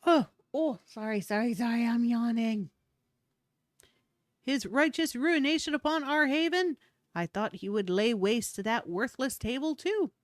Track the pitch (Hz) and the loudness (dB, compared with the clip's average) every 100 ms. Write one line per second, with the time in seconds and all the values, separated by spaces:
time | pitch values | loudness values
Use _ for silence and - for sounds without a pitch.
0 | - 330 202 _ _ 269 320 220 _ - | 6 4 4 _ _ 0 0 -2 _ -10
1 | 214 214 - 208 240 202 240 233 233 233 | -4 -4 0 0 0 0 0 2 2 2
2 | 233 233 233 233 226 220 180 _ _ _ | 2 2 0 0 0 0 -6 _ _ _
3 | _ _ _ _ _ _ _ _ - _ | _ _ _ _ _ _ _ _ -20 _
4 | _ _ _ _ - 269 196 233 311 - | _ _ _ _ -4 -2 -2 0 0 0
5 | 320 240 294 339 277 311 - 294 302 320 | -4 0 0 2 2 0 -2 -2 0 -2
6 | 277 294 294 285 330 349 359 285 _ _ | 0 0 2 2 2 0 0 -2 _ _
7 | _ - 170 - 214 185 190 208 190 180 | _ -6 -6 -4 -6 -6 -4 -2 0 2
8 | 220 226 190 233 208 - 202 226 - 175 | 2 2 2 0 -2 -6 -2 -2 -2 -4
9 | 247 - 262 - 214 247 302 302 349 427 | -4 -2 -6 -4 -4 -2 -2 -4 -2 -2
10 | 311 _ | -2 _